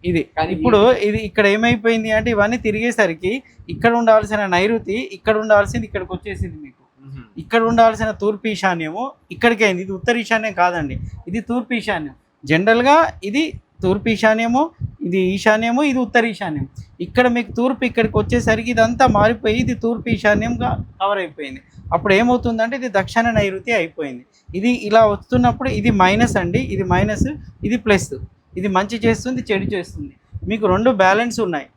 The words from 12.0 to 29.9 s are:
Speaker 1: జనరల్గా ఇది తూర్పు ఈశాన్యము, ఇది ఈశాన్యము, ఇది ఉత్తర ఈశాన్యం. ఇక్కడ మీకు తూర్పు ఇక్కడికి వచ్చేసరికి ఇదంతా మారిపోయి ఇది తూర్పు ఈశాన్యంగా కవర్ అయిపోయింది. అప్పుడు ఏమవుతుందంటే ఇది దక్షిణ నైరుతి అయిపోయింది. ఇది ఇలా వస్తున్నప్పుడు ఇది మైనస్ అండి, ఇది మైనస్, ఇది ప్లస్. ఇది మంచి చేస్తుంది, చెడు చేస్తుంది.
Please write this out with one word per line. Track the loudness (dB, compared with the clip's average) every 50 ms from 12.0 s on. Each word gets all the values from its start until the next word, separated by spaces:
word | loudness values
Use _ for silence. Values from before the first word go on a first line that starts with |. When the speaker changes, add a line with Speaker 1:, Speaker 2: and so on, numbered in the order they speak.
| -4 -8 -12 _ _ _ _ _ -2 0
Speaker 1:
జనరల్గా | 0 2 4 4 4 4 4 4 6 6 4 2 -2 -8 -10 -4
ఇది | -2 -2 -2 -4 -6 -14 _ _ _ _ -2
తూర్పు | 0 0 0 0 -2 -2
ఈశాన్యము, | 2 2 2 2 2 0 0 0 0 0 -2 _ _ -12 -12 -10 _ -6
ఇది | -2 -2 0 0 0 -2
ఈశాన్యము, | 0 2 2 2 2 2 0 0 0 0 0
ఇది | 0 -2 -4
ఉత్తర | 0 0 0 0 0 -4
ఈశాన్యం. | -6 -6 -6 -6 -6 -8 -8 _ -18 -18 _ -12 _ -12
ఇక్కడ | -4 0 2 2 2 2
మీకు | 0 -4 -4 -4
తూర్పు | -2 -2 -2 0 -2 -4 -2
ఇక్కడికి | 0 0 -2 0 0 -2
వచ్చేసరికి | -2 0 -2 0 2 0 0 0 -2 -2 2
ఇదంతా | 2 2 2 4 2 2 4 4
మారిపోయి | 4 4 4 2 0 -2 -2 0 0 -2
ఇది | -2 -4 -2 -2
తూర్పు | -4 -4 -4 -2 -4 -4
ఈశాన్యంగా | 0 2 2 2 2 0 -4 -4 -4 -4 -4 -4 -6 -8 -12 -8 _
కవర్ | -2 -2 -2 -2 -4
అయిపోయింది. | -8 -8 -12 -12 -12 -12 -16 _ _ _ -20 -8 -4 -4
అప్పుడు | -2 2 2 2 4
ఏమవుతుందంటే | 4 4 2 2 0 -2 -2 -2 -2 -4 -4 -6
ఇది | -6 -2 -2
దక్షిణ | -2 -2 0 -2 0 0 2 2
నైరుతి | 2 0 0 -2 -6 -4 -2 -2 0
అయిపోయింది. | -2 -2 _ -8 -8 -8 -8 -12 -18 _ _ _ _ -10 -8 -2
ఇది | 0 0 0 0 -2
ఇలా | 4 6 6 6 6
వస్తున్నప్పుడు | 2 -2 -4 _ 0 2 2 2 0 0 -4 -4 -2 0
ఇది | 0 0 4 4
మైనస్ | 4 4 4 2 -2 -2 -4 -2
అండి, | -2 -2 -2 -2 -4 -2 -4
ఇది | -6 -2 0 0
మైనస్, | 0 2 0 0 -2 -2 -4 -4 -10 -14 -20 -18 _ -4
ఇది | -4 -4 -4 2
ప్లస్. | 2 2 2 2 -4 -10 -12 -14 -16 _ _ _ _ -10 -6
ఇది | -4 0 0
మంచి | 0 0 0 -6 0 0
చేస్తుంది, | 0 0 0 -2 -6 -6 -6 -4 -2
చెడు | -2 -2 -2 -2 -4
చేస్తుంది. | -6 -6 -8